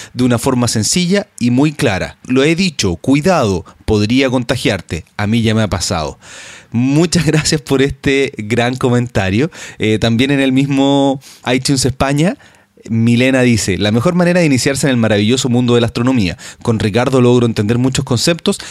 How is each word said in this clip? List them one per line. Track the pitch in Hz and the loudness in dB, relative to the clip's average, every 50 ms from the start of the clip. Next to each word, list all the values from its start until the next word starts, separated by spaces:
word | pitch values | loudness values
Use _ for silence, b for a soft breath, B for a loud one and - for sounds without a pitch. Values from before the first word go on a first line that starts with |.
| B B B | B B B
de | 120 127 | -2 0
una | 127 123 117 | 0 0 0
forma | - 139 127 123 123 113 | 0 0 0 0 0 0
sencilla | - 117 104 - - 185 180 170 196 202 - _ _ - | 0 -2 -2 -2 0 0 0 0 0 -2 -2 _ _ -4
y | 120 123 | -2 0
muy | 120 127 147 156 151 | 2 2 2 0 0
clara. | - 151 120 98 90 85 - - _ - | -2 -2 -2 -2 -2 -4 -6 -10 _ -6
Lo | - 127 131 135 | -2 0 2 2
he | 156 165 | 2 2
dicho, | 160 196 185 147 - - 95 85 | 0 0 -2 -2 -2 -2 -2 -2
cuidado, | - - - 135 147 147 190 185 160 123 101 95 85 82 B B B - | -2 0 0 0 2 2 2 2 2 2 0 0 -2 -4 B B B -4
podría | - 110 104 104 107 123 131 139 131 | -2 0 0 2 2 2 2 2 0
contagiarte. | 120 131 117 - 135 127 - 131 107 90 - - 95 80 - _ _ | 0 -2 -2 -4 -4 -2 -2 -2 -2 -4 -6 -8 -10 -10 -10 _ _
A | - 107 104 | -6 -4 -2
mí | 113 117 110 | 0 0 2
ya | 113 110 | 2 2
me | 110 | 0
ha | 110 98 | 0 0
pasado". | 95 92 - - 101 82 78 71 65 - B B B B B B B B B B | -2 -4 -4 -4 -4 -4 -4 -6 -8 -12 B B B B B B B B B B
Muchas | B 113 123 135 139 151 175 175 - 180 156 | B -2 0 2 2 2 2 2 0 -2 0
<laughs> | |
gracias | 147 156 156 147 - 170 151 | 0 0 0 0 0 -2 -2
por | - - 139 131 | -2 0 0 2
este | 135 139 135 - - 143 135 139 139 131 - - | 2 0 -2 -4 -2 0 0 0 0 -2 -4 -6
gran | 107 104 120 117 117 123 131 | -6 -4 -2 0 0 0 -2
comentario. | 127 - 131 120 120 123 123 - 117 98 92 95 110 143 175 B B B B B B | -2 -2 0 0 0 0 -2 -2 -2 -2 0 0 0 0 -2 B B B B B B
Eh, | - 107 110 110 | -2 0 0 0
también | 117 113 113 113 135 135 | 0 0 2 2 2 2
en | 143 139 | 2 0
el | 135 135 | 0 2
mismo | 127 131 139 139 139 135 139 139 139 139 139 139 135 139 B B B B B 127 | 2 0 0 0 0 0 2 2 2 2 2 0 0 -4 B B B B B -4
iTunes | 127 131 131 - 143 127 - | -2 -2 0 -2 -2 0 0
España, | 131 127 - 143 135 143 143 160 190 277 - b b b b b b b _ - - | -2 -2 -2 -2 -2 0 0 0 0 -2 -4 b b b b b b b _ -8 -4
Milena | 113 113 113 117 120 117 127 131 131 131 127 | -2 0 2 2 2 4 2 2 2 2 2
dice: | 123 117 104 - - 92 85 | 2 2 2 0 -2 -2 -2
"La | 98 104 | 0 0
mejor | 107 120 120 175 175 | 0 2 0 0 2
manera | 180 175 175 175 180 | 2 2 2 2 2
de | 170 151 | 2 2
iniciarse | 135 123 - 143 139 135 - 143 | 2 2 0 0 -2 0 0 0
en | |
el | 127 120 | 0 2
maravilloso | 110 107 107 101 104 107 123 131 - 131 | 2 2 2 2 2 2 0 0 0 0
mundo | 120 123 127 120 120 | 0 0 2 2 2
de | 120 | 2
la | 123 117 | 2 0
astronomía. | - 123 117 127 135 240 95 85 82 B B B B B B | -2 -2 -2 0 0 0 0 -2 -4 B B B B B B
Con | - 135 107 | -2 -2 0
Ricardo | - 110 92 113 123 131 135 131 | 0 0 0 0 0 2 2 4
logro | 123 127 123 123 120 | 4 4 4 4 2
entender | 117 107 - 107 104 120 120 | 0 0 0 -2 0 0 0
muchos | 127 131 131 - 139 | 0 0 0 -2 -2
conceptos | - 127 113 - 165 170 165 - 202 202 - B B | -2 -2 -2 0 -2 -2 -2 -2 -4 -4 -4 B B